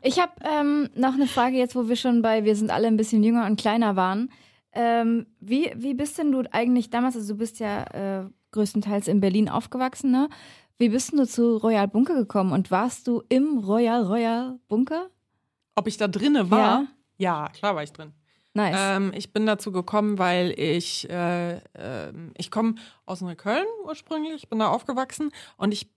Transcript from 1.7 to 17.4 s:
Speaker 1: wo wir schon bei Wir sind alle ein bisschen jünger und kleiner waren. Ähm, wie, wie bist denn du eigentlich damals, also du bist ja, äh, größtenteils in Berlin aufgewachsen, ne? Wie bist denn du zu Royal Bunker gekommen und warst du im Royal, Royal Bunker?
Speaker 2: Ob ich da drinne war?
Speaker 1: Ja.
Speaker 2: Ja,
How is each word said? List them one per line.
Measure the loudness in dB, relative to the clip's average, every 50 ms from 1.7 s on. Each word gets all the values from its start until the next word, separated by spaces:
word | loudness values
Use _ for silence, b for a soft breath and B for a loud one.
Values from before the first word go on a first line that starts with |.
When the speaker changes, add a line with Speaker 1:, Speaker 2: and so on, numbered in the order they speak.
| 0
Speaker 1:
wo | -4 0 0
wir | -2
schon | 0 2 2 2 4
bei | 4 2 2 2 2
Wir | 2 2
sind | 2 0 0
alle | 0 0 2
ein | 2 2
bisschen | 2 2 2 4 4
jünger | 4 4 4 2 2
und | 0 -2 0
kleiner | 0 0 2 2 2 2 2
waren. | 2 0 0 0 -2 -4 -6 b b b b b b b _ _
Ähm, | -2 0 2 2 2 2 2 0 0 -2 _ _ _
wie, | -6 -2 0 0 0 -2 -4
wie | -8 -6 -6 -4
bist | -4 -4 -6 -4
denn | -2 0 0
du | 2 0 -2 -2
eigentlich | -2 0 2 2 2 2 0 0
damals, | -2 0 0 0 -2
also | -4 -6 -6 -4
du | -4
bist | -6 -6 -6 -6
ja, | -6 -4 -4 -6 -6 -8 -8 -6 -6 -4 -6 -6 -8
äh, | -10 -16 _ _ _
größtenteils | -2 -2 -2 0 0 -2 -2 0 -2 -2 0 2
in | 2 4
Berlin | 4 4 4 2 2 2
aufgewachsen, | 0 -4 -6 -6 -4 -4 -4 -4 -4 -2 0 2
ne? | 2 2 2 0 B B B B B B B B B
Wie | _ 2 2
bist | 2 0 -2 0
denn | 2 2
du | 2
zu | 2 2 2 2 2 2
Royal | 2 2 2 2 2 2 2
Bunker | 2 2 2 4 2
gekommen | 0 0 0 0 0 2 2 2
und | 0 0 2
warst | 0 0 0 0 -4 -4 -4
du | -2 -2 -2 0 _
im | 2 2 4 2 0 -2
Royal, | 0 2 2 4 4 4 2 2 2
Royal | 2 0 0 0 0 0 -2 -4 -6 -10 -14 _ _
Bunker? | 0 0 0 0 -2 -6 -6 -8 _ _ _ _ _ _ _ _ _ _ _ _ _
Speaker 2:
Ob | -2 -2
ich | -2 -4
da | -2 -2
drinne | -2 -2 0 2 2 4 2 4 4
war? | 4 6
Speaker 1:
Ja. | 6 4 4 2 0 -4 _ _ _ _ _
Speaker 2:
Ja, | _ -2 -2 -2 -2